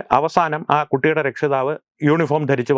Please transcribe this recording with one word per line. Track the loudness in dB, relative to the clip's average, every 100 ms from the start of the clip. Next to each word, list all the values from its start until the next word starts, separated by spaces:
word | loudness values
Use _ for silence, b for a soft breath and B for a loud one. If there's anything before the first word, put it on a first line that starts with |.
| 0 0
അവസാനം | 2 0 -2 -2 -2 -2
ആ | 0
കുട്ടിയുടെ | 0 0 0 -2
രക്ഷിതാവ് | -2 -2 -2 -2 -6 _ _ 0
യൂണിഫോം | 2 2 0 0
ധരിച്ച് | 0 0